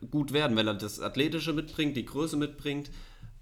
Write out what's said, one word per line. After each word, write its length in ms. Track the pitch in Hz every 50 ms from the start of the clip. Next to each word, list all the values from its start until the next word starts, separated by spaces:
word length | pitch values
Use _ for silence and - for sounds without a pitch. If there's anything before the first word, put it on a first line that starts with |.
| - -
gut 220 | - 151 143 131
werden, 240 | 131 151 151 135 110
weil 100 | 110 107
er 80 | 107 101
das 240 | 95 107 104 - -
Athletische 540 | 87 101 - 127 147 160 165 160 147 165
mitbringt, 440 | 147 160 160 - - - 156 147 127
die 80 | 120 -
Größe 320 | - - 139 165 160 156
mitbringt 540 | 147 147 147 - - - 147 143 143 143 - - - - - - - - - - -